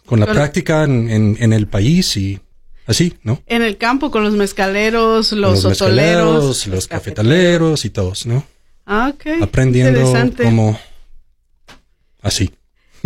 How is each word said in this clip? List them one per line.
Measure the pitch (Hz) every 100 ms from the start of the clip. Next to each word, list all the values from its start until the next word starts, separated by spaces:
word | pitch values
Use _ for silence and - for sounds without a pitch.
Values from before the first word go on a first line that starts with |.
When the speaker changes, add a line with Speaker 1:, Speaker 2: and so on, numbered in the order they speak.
| -
Speaker 1:
con | 117
la | 104
Speaker 2:
Con | -
Speaker 1:
práctica | 143 175 - 156
en, | 151 127 113
en, | 110 107 104
en | 117
el | 110 104
país | 101 110 175 175 104
y | 98 98 _ - - - -
así, | 110 170 -
¿no? | 107 127 -
Speaker 3:
En | 233
el | 226 202
campo, | 233 262 294
con | 226
los | 208
mezcaleros, | 208 196 - 196 202 220 226 226 226 220
Speaker 1:
Con | 214
Speaker 3:
los | 202 98
Speaker 1:
los | 190 -
Speaker 3:
sotoleros. | - - 165 170 165 156 139
Speaker 1:
mezcaleros, | 123 107
los | 92 -
cafetaleros | 165 - 101 110 170 175 170 160 151 104
y |
todos, | 110 92 95 117
¿no? | 123 - _ _ _ -
Speaker 3:
Ah, | 208 262
ok. | 285 311 330
Speaker 1:
Aprendiendo | 320 - 131 123 127 127
Speaker 3:
Interesante. | 131 123 127 -
Speaker 1:
como | 117 113 110 107 - - - - _ _ _ _ - - _ _ _ _
así. | 98 - 95 - _ _ _ _